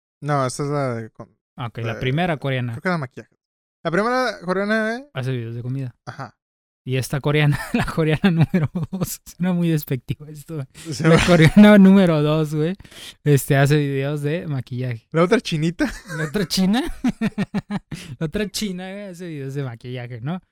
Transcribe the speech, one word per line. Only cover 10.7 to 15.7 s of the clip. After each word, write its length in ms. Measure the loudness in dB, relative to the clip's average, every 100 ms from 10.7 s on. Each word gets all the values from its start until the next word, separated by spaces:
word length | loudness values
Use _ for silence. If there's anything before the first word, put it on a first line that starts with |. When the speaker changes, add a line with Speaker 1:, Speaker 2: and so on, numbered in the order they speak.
| -12 -10
Speaker 1:
Sí, 100 | 0
Speaker 2:
La 80 | 4
Speaker 1:
güey. 160 | 6 6
Speaker 2:
coreana 520 | 6 8 10 10 10
número 440 | 10 8 6 4
dos, 320 | 2 0 0
güey, 200 | -2 -2 -4 -12 -20 -20 -4
este, 320 | 2 4 4 4
hace 200 | 4 4
videos 460 | 2 -2 -2 -2
de 240 | -4 -4 -4
maquillaje. 600 | -6 -6 -6 -6 -8 -4
Speaker 1:
¿La 100 | 0
otra 180 | 2 2
chinita? 500 | 0 -2 -2